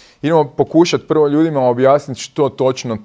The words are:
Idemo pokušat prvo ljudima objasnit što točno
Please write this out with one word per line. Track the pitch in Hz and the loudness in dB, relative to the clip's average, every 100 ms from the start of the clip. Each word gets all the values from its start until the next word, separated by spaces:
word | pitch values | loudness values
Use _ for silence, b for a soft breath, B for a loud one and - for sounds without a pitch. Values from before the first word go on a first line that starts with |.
| B B | B B
Idemo | 143 160 | -2 0
pokušat | 147 - 135 160 175 143 - | 0 -2 0 2 2 0 -2
prvo | 156 147 | 0 2
ljudima | 147 160 143 | 2 0 0
objasnit | 127 120 135 143 143 123 | 0 2 2 2 -2 -12
što | - - 135 | -10 -4 -4
točno | - 131 131 123 107 | -2 -2 -2 -6 -10